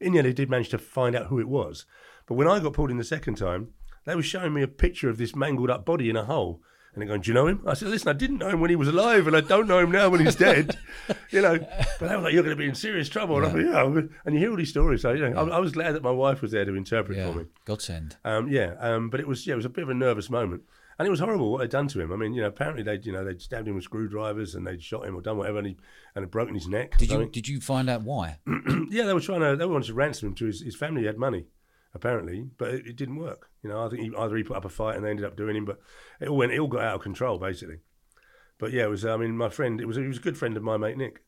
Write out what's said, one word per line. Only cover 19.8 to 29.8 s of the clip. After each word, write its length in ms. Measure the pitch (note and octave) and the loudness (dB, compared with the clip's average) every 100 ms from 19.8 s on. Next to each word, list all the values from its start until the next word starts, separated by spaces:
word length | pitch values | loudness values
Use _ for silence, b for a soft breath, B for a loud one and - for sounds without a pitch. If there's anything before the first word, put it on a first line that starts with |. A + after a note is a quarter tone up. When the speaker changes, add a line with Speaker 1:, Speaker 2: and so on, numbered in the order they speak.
Speaker 1:
of 60 | D3 | -4
a 40 | |
nervous 360 | B2+ B2+ G#2+ G2+ | 2 2 2 0
moment. 320 | A#2 G2+ F2 - b b - | -2 -2 -4 -12 b b -4
And 80 | F#3 | 0
it 40 | |
was 100 | D#3 | 0
horrible 320 | A3 G3+ G#2+ | 0 0 0
what 60 | C3 | 0
they'd 100 | A#2 | 0
done 160 | C3 C#3+ | -2 -2
to 120 | G2+ | -4
him. 120 | D#2+ | -4
I 40 | G2 | -4
mean, 180 | A2 | -4
you 60 | A#2+ | -2
know, 60 | G#2 | -2
apparently 340 | G2+ D3+ C#3 | -2 -6 -4
they'd, 240 | G#2 G2+ G#2 | -4 -4 -6
you 60 | |
know, 120 | F#2+ | -6
they'd 160 | F#2+ F2+ | -6 -10
stabbed 280 | - A#2 A2 | -10 -8 -6
him 80 | G2 | -6
with 80 | |
screwdrivers 680 | - G#2+ A2 G#2 G#2+ G#2 G2 F#2 | -6 -6 -6 -4 -6 -6 -6 -8
and 100 | F2+ | -8
they'd 160 | F2+ | -10
shot 240 | - A2 G2 | -8 -8 -8
him 80 | |
or 80 | F2+ | -8
done 140 | G#2 G#2+ | -4 -4
whatever 200 | G2 G#2 | -2 -4
and 80 | G2+ | -4
he, 80 | F2 B B B G2 | -8 B B B -10
and 80 | |
had 60 | F#2+ | -6
broken 240 | A2+ B2 | -4 -4
his 120 | G2+ F2 | -4 -4
neck 280 | G#2+ B2+ | -4 4
or 40 | - | 6
Speaker 2:
Did 100 | - | 6
you, 40 | |
Speaker 1:
something. 160 | G#2+ A2 | 4 -2
Speaker 2:
did 160 | A#2+ B2 | -6 -6
you 120 | C#3 | -6
find 280 | - C3 B2+ | -2 0 0
out 140 | A#2+ | -2
why? 360 | A2 C#3 E2 D2+ - | -4 -4 -6 -8 -6
Speaker 1:
<clears throat> 440 | - - F3 E3 | -4 0 -2 0
Yeah, 140 | A3 | -2
they 100 | G#3 | 0
were 60 | F3+ | 0
trying 200 | - F3+ | 0 0
to, 120 | D3+ C#3 | 2 2
they 100 | F3 | 0
wanted 200 | D3 | 0